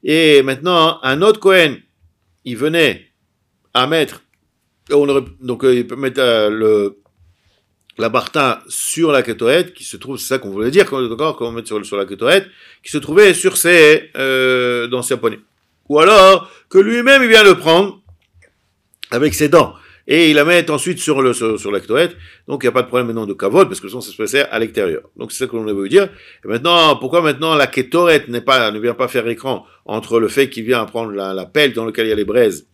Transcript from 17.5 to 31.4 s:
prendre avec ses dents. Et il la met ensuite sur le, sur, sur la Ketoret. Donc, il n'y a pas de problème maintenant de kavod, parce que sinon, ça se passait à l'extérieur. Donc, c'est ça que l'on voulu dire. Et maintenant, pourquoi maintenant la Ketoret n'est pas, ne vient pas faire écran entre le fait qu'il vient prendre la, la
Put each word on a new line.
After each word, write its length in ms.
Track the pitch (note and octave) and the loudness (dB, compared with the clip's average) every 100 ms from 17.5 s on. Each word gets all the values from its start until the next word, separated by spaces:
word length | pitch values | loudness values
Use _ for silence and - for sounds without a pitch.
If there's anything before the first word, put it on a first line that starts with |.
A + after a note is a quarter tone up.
prendre 480 | F3+ D#3+ E3 G3+ - _ _ _ _ _ _ _ _ _ _ - | 4 4 2 2 -6 _ _ _ _ _ _ _ _ _ _ -8
avec 240 | A#2 C#3+ - | -2 -2 -2
ses 120 | D3 | 2
dents. 280 | D#3+ A#2 - _ _ - | 4 2 -4 _ _ -2
Et 260 | D3+ E3 | 2 4
il 40 | D3 | 4
la 80 | |
met 260 | D3+ F3 D#3 | 4 2 0
ensuite 300 | D3+ F3 F3+ | -4 -4 -6
sur 220 | - C#3 | -2 0
le, 100 | C3 | 0
sur, 260 | A#2 A2+ G#2+ | 0 -4 -4
sur 140 | G2+ | -6
la 80 | G2+ | -8
Ketoret. 300 | - A#2+ F3 - - _ - | -2 -2 -2 -4 -20 _ -12
Donc, 140 | C3+ | -4
il 20 | A#2+ | -2
n'y 60 | |
a 20 | |
pas 80 | B2+ | -2
de 60 | B2 | -2
problème 200 | B2 A#2+ | -4 -4
maintenant 180 | A2+ G#2 | -6 -8
de 60 | |
kavod, 380 | G2 G2 C3 E3+ | -6 0 2 0
parce 100 | F#2+ | -2
que 80 | F#2+ | -14
sinon, 140 | A#2+ | -16
ça 100 | G#2 | -16
se 60 | F#2 | -10
passait 260 | G#2+ C#3 C#3 | -4 -2 -2
à 100 | A2+ | -4
l'extérieur. 440 | A2 - F#2+ D#2 _ - | -6 -4 -4 -6 _ -18
Donc, 160 | - | -14
c'est 140 | - C3 | -10 -8
ça 20 | |
que 80 | A#2 | -8
l'on 80 | |
voulu 240 | G#2+ G2+ G2 | -6 -6 0
dire. 220 | E3+ F#3+ - - _ | 0 0 -8 -20 _
Et 40 | G2 | -8
maintenant, 480 | A#2 D#3 E3+ D#3+ C3+ | -4 0 2 2 0
pourquoi 240 | B2+ E3+ | 0 0
maintenant 340 | D#3+ C3+ D#3+ D#3 | 0 -2 -2 0
la 120 | C3 | 0
Ketoret 580 | - B2+ F3 F3 D3+ A#2+ | -2 -2 0 2 2 0
n'est 140 | A#2+ | -8
pas, 280 | - C3 A2 | 0 0 0
ne 80 | G#2+ | -2
vient 160 | A#2 A#2+ | -6 -4
pas 120 | B2+ | -4
faire 180 | B2+ A2+ | -4 -4
écran 360 | A2+ C3+ G#2+ _ _ - | -6 -6 -8 _ _ -10
entre 340 | G#2+ A2 A#2 | -10 -2 0
le 80 | A2 | 0
fait 220 | C#3 C3+ | 0 -2
qu'il 160 | C3 A2+ | -4 -4
vient 180 | B2 | -4
prendre 300 | G2+ A#2 A2+ | -4 -8 -8
la, 200 | G2 G2 | -8 -8
la 120 | F#2+ | -8